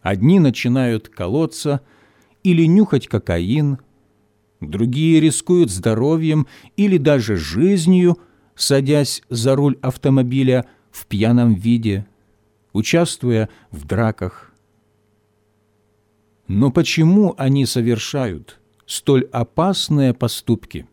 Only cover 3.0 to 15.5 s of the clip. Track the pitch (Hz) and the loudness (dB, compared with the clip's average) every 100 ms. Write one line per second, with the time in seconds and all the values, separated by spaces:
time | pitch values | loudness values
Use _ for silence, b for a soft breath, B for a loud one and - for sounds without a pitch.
3 | - 104 - 85 90 143 147 135 _ _ | -2 -6 -4 -4 -2 -2 -2 -4 _ _
4 | _ _ _ _ _ _ 76 95 117 127 | _ _ _ _ _ _ -10 -4 -2 0
5 | 160 160 156 - - 180 165 92 113 110 | 4 4 4 0 0 2 2 0 -2 0
6 | 135 160 160 156 143 B B - 202 185 | 0 0 0 0 -2 B B -2 2 2
7 | 143 143 107 95 76 85 175 196 160 185 | 2 0 0 -4 -4 0 0 2 4 4
8 | 180 170 b b b - - 139 139 147 | 4 0 b b b -8 -2 0 2 0
9 | 135 - _ 117 123 135 143 131 127 - | 0 -6 _ -4 0 2 0 -2 -6 -4
10 | 143 135 123 131 131 127 - b b - | 0 0 0 0 0 0 -2 b b -20
11 | - 92 110 120 120 101 110 120 110 98 | -8 -2 2 4 2 2 0 -2 -2 -6
12 | 101 _ _ _ _ _ _ 98 - 170 | -8 _ _ _ _ _ _ -6 -2 0
13 | 170 - 123 113 107 b b 78 73 101 | 0 -4 -2 -2 -4 b b -18 -6 -4
14 | 113 107 92 - - _ _ _ _ _ | -4 -4 -10 -12 -20 _ _ _ _ _
15 | _ _ _ _ _ | _ _ _ _ _